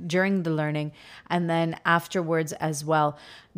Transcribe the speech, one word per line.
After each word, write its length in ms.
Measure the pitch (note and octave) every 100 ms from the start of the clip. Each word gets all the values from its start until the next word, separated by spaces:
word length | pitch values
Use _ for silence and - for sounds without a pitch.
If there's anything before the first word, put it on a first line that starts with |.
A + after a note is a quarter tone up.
| E3+
during 380 | F3 F#3+ G3
the 80 | E3
learning, 400 | D#3 D3+ D3+ D3+ - - - -
and 200 | F3 E3+
then 300 | E3 E3 D#3+ -
afterwards 680 | E3+ - F#3+ E3 E3 D#3+
as 300 | - D#3 D3
well. 340 | D3+ D#3 D3+ D3 - - -